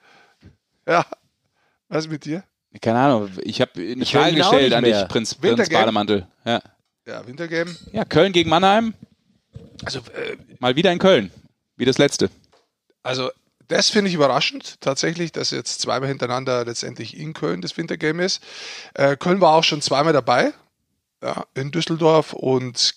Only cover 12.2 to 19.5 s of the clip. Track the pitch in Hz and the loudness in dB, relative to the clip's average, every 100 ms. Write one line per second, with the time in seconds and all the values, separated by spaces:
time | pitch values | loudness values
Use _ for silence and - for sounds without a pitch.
12.2 | 98 - _ _ _ _ _ _ 127 127 | -2 -4 _ _ _ _ _ _ -8 -6
13.2 | 127 - _ _ - 160 - 214 196 170 | -6 -10 _ _ -4 0 2 2 2 2
14.2 | 139 131 - 277 - - 139 135 165 165 | 2 2 -2 -6 -12 -8 -6 -2 -4 -4
15.2 | 165 - - 135 - - 120 117 135 135 | -6 -6 -6 -6 -6 -6 -4 -2 -4 -4
16.2 | 123 123 131 123 117 117 - 120 110 - | -4 -4 -2 -2 -4 -8 -10 -10 -14 -12
17.2 | 151 156 156 175 170 - 165 151 156 170 | -12 -6 -6 -6 -8 -8 -8 -4 -4 -2
18.2 | 185 - - - - - - - 139 139 | -4 -4 -10 -18 -16 -16 -10 0 0 2
19.2 | 180 196 170 | 0 4 6